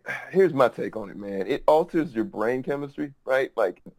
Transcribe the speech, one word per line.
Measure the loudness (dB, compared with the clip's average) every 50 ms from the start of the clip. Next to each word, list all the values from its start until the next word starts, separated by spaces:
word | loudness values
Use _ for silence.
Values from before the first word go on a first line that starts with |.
| -10 -10 -10 -10 -10 -2 2
here's | 2 4 4 4
my | 4 4 4
take | 2 0 -8 -8 -8
on | -10 -12 -12
it, | -12
man. | -12 -10 -8 -6 -4 -4
It | -2 -4 -2 2 4
alters | 4 4 4 2 0 -2 -2 -2 -2
your | -4 -4
brain | -4 -2 -2 -2 0 -2 -2 -2
chemistry, | -4 -6 -6 -6 -8 -8 -8 -10 -10 -10 _ _
right? | -2 0 0 0 0 0
Like, | 0 0 0 -2 _ -14 -20 -20